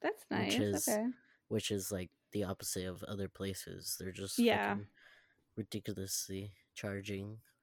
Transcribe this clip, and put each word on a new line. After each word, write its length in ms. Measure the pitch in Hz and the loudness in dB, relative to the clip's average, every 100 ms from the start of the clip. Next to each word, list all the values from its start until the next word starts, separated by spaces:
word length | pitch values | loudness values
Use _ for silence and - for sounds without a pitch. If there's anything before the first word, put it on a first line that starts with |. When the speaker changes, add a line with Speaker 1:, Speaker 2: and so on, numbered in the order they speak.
Speaker 1:
That's 240 | 330 427 - | -2 -2 -2
Speaker 2:
Which 260 | - 208 233 | 0 4 4
Speaker 1:
nice. 20 | |
Speaker 2:
is, 380 | 208 196 - 214 | 4 4 4 4
Speaker 1:
Okay. 80 | 233 - _ _ - | 2 -2 _ _ -2
Speaker 2:
which 220 | 110 - | 0 2
is, 200 | 101 92 | 0 0
like, 200 | 95 87 _ _ | -2 -4 _ _
the 120 | 104 | -2
opposite 420 | 95 98 - 95 92 | 0 -2 -2 -2 -2
of 180 | 87 | -4
other 240 | - 101 95 | -6 -2 -4
places. 680 | - 98 92 - 92 92 - | -2 -4 -4 -8 -8 -6 -4
They're 140 | 95 | -6
just 320 | 92 98 - | -4 -2 4
Speaker 1:
Yeah. 340 | 233 214 202 202 | 6 6 2 0
Speaker 2:
fucking 60 | - - - - _ _ _ - | -4 -18 -20 -20 _ _ _ -8
ridiculously 960 | 104 104 107 95 95 - - 95 101 - _ | -6 -4 -4 -4 -2 -4 -4 -6 -6 -12 _
charging. 680 | - 101 101 101 98 104 110 _ _ | -6 -4 -4 -4 -4 -6 -10 _ _